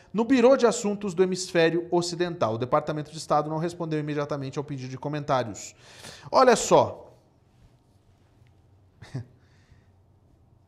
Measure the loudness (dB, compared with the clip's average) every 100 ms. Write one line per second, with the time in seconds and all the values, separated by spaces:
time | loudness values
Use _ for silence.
0 | _ -4 2 4 6 6 4 0 -4 -4
1 | -6 0 0 0 -2 2 2 2 0 -2
2 | -2 -4 -4 -2 -2 -2 0 0 0 -8
3 | -8 -14 -2 -2 0 -4 -6 -6 -6 -4
4 | -4 -4 -4 -6 -6 -8 -8 -10 -10 -10
5 | -8 -8 -2 -2 -2 -8 -16 -20 -20 -20
6 | -20 -20 0 4 6 4 6 4 4 -2
7 | -18 _ _ _ _ _ _ _ _ _
8 | _ _ _ _ _ _ _ _ _ _
9 | -14 -14 -14 _ _ _ _ _ _ _
10 | _ _ _ _ _ _